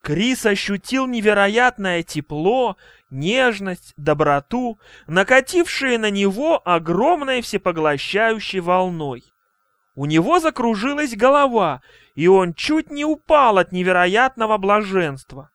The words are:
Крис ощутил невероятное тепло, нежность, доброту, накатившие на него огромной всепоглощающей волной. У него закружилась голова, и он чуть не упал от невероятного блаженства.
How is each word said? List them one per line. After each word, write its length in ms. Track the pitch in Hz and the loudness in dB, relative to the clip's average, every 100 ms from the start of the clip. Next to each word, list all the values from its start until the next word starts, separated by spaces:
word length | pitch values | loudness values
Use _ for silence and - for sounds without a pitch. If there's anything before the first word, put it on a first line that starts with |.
Крис 440 | - 151 233 254 220 | -4 -2 0 0 0
ощутил 600 | 202 - 202 - 262 262 | -2 -2 -6 -4 -4 -2
невероятное 960 | 240 208 202 202 220 247 240 190 175 | 0 0 2 2 2 0 0 -4 -4
тепло, 720 | 165 151 147 151 170 254 240 180 - _ _ | -4 -10 -8 -6 -2 0 -2 -6 -18 _ _
нежность, 840 | 131 165 247 254 202 196 180 - - | -6 -2 0 0 -2 -8 -10 -16 -6
доброту, 840 | 147 147 151 143 - 247 247 220 - - - | -2 0 2 0 -2 -6 -6 -8 -20 -20 -2
накатившие 920 | 165 196 254 254 370 349 - 269 233 | 0 4 2 4 0 0 -2 -2 0
на 120 | 214 | -2
него 520 | 202 196 196 302 311 | 0 0 0 0 0
огромной 760 | - 170 165 170 277 349 277 254 | 0 0 0 0 2 0 0 -4
всепоглощающей 1160 | - 202 185 165 156 143 - 196 226 220 - 190 | -4 -4 -2 0 0 0 -2 0 0 -2 -4 -6
волной. 640 | 175 185 185 170 147 123 _ _ _ _ _ _ _ - | 0 0 0 -4 -8 -10 _ _ _ _ _ _ _ -8
У 100 | 143 | 0
него 340 | 156 190 349 | 2 4 2
закружилась 760 | 320 302 233 214 247 285 294 220 | 2 -2 -2 0 -2 -2 -4 2
голова, 680 | 247 285 277 233 170 127 _ _ _ | 4 4 2 2 0 -2 _ _ _
и 140 | - 170 | 0 4
он 260 | 190 180 | 6 4
чуть 380 | - - 311 311 | -4 -2 -2 -2
не 120 | 294 | -6
упал 540 | 302 302 - 302 254 196 | -4 -4 2 4 4 2
от 140 | 175 | 0
невероятного 840 | 180 180 180 180 208 262 233 220 214 | -2 0 2 2 2 0 -2 -2 -2
блаженства. 920 | 196 208 202 190 160 135 - 131 139 | 0 0 0 -2 -4 -8 -18 -20 -20